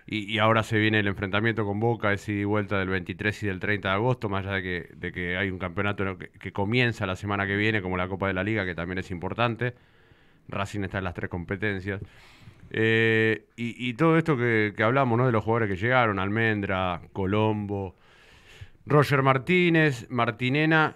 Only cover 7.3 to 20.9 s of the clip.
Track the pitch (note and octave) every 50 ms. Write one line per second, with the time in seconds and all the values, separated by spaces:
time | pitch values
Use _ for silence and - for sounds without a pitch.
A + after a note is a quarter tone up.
7.3 | G2+ G2+ G2 G2 G2+ G2+ G#2 A2 A2 G#2+ F2+ F#2 F#2 F2+ F2+ F#2 G2 F2 G2 G2
8.3 | F#2+ F#2 F#2+ G#2 A2 G#2+ F#2+ F#2 E2+ E2 E2 F2 F#2 F#2 F2+ - F#2+ E2+ E2+ F#2
9.3 | G2 A2 A#2 A#2+ A2+ - B2 B2 A#2+ - _ _ _ _ _ _ _ _ _ _
10.3 | _ _ _ - - G2 G2 - - G#2 G2 F#2 - G2+ F#2+ F2+ E2+ - F#2 F#2
11.3 | - F2+ E2+ - G2+ F#2 G#2 G#2+ G2+ F#2+ F2+ G2+ G2 F#2+ - - - - - -
12.3 | - - - - - - - - - A2 A2 A2 A2+ A2+ A2+ A2+ A2+ A2 A2 A2+
13.3 | G#2+ - - _ _ - A#2 A#2 G#2+ - A#2+ B2 A#2+ A2 D#3+ E3 D#3+ E3 D#3+ E3
14.3 | D3+ A#2+ A#2+ A#2+ A2+ A2 G#2+ G#2 G2 - G#2+ A2 B2+ C#3 C#3 B2 A2+ A#2 B2+ C3
15.3 | A#2 G#2+ F#2 G#2+ A2+ A#2 A2+ G2+ G2 E2+ G2+ A#2+ B2+ B2+ A#2+ A2 G2+ G2 F#2 G2
16.3 | G#2 A2+ A2+ A2 A2 G#2 G2 F#2+ G2 F#2 F#2 F2+ F2 D#2 - - - - F#2+ F#2
17.3 | G2+ G#2+ G#2+ A2 A2 G#2+ G#2 G2+ G2+ G2 G2 F#2 - _ _ - - - - -
18.3 | - - - - - - - - - - - - C3+ D3+ C#3 - D3 C3+ C3+ C3+
19.3 | C3 C3+ A#2+ - F3+ F3+ F3 F3 E3 D#3+ D#3 D3+ C3 A#2 - - B2 A#2+ A#2 A#2
20.3 | A2 - B2 B2+ C3+ D3 D#3 D#3+ D#3+ D#3 D#3 C3